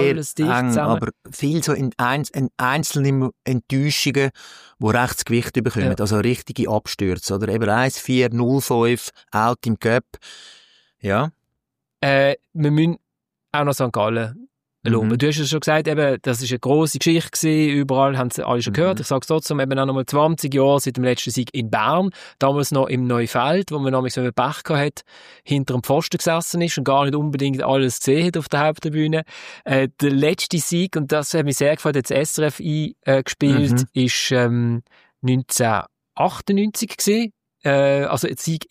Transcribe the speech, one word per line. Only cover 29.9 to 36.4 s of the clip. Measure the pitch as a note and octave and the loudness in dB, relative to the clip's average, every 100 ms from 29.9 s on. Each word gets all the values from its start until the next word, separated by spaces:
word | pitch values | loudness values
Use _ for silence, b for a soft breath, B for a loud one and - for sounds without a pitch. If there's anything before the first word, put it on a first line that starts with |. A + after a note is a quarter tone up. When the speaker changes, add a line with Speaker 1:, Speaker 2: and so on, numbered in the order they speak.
| - | 0
Speaker 1:
der | C#3+ | 0
letzte | C#3 D3 F3+ - E3+ | 2 2 0 -2 -4
Sieg, | - E3+ F#3 D#3+ | 0 0 0 -2
und | C#3 | 0
das | D3+ D3 | -2 0
hat | E3 | 0
mich | C#3+ C3 | 0 2
sehr | D3 D#3+ | 2 2
gefreut, | D#3 C#3+ | 0 0
hat | |
das | - C3+ | 0 0
S | D#3 - | 0 0
R | D3+ | -2
F | - D#3+ D3+ D3+ - | -2 -4 -2 -4 -4
eingespielt, | - C3+ - - C#3+ C#3 C#3 | 0 2 0 0 2 4 4
Speaker 2:
Mhm. | B2 B2+ | 2 0
Speaker 1:
ist, | C3 B2+ - - | 0 0 0 0
ähm, | B2+ A#2+ A#2+ A#2+ A#2 b b b _ | 2 2 2 0 -2 b b b _
neunzehn | B2+ C3 - - A#2 G#2 - _ _ | 0 0 0 0 0 0 -4 _ _
achtundneunzig | - F3 - | -2 -2 -2